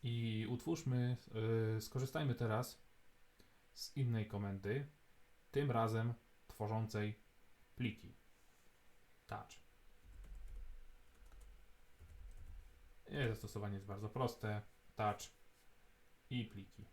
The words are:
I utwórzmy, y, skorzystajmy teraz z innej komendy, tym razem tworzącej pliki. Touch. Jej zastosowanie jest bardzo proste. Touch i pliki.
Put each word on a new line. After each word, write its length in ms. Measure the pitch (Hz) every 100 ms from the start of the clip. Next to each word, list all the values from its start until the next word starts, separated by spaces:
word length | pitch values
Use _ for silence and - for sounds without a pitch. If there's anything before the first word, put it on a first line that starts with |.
I 440 | 123 117 113 107 113
utwórzmy, 640 | 123 - 160 135 127 123 123 - 110 113 113 110 110
y, 40 |
skorzystajmy 540 | - 131 131 156 147
teraz 480 | 120 120 110 127 - - - - - - - - - -
z 220 | - - -
innej 320 | 127 113 104
komendy, 640 | 101 101 95 98 123 143 - - - - - -
tym 200 | 139 143
razem 440 | 113 113 113 117 117 - - -
tworzącej 760 | - 104 110 110 107 104 107 - - - - - -
pliki. 400 | 123 - - - - - - - - - - - - - -
Touch. 240 | 104 - - - - - - - - - - - - - - - - - - - - - - - - - - - - - - - - - - - - -
Jej 180 | 143 120
zastosowanie 460 | 110 107 107 101
jest 120 | 98 98
bardzo 220 | 95 107
proste. 540 | 123 120 - 107 107 - - -
Touch 260 | - 107 104 - - - - - - - - - - -
i 140 | 123
pliki. 440 | 110 101 95 - 101